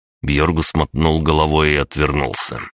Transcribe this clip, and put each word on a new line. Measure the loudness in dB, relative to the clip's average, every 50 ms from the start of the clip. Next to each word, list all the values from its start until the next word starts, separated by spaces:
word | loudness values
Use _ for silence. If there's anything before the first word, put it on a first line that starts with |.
| _ _ _ _ -4
Бьоргус | -2 0 2 2 2 2 0 0 0 0
мотнул | 0 -2 -2 -2 0 0 2 2 2 2
головой | 2 2 2 2 2 2 2 2 2 2
и |
отвернулся. | 0 -2 -4 -2 -2 -2 0 0 -2 -4 -4 -2 -2 -2 -4 -4 -6 -12 -16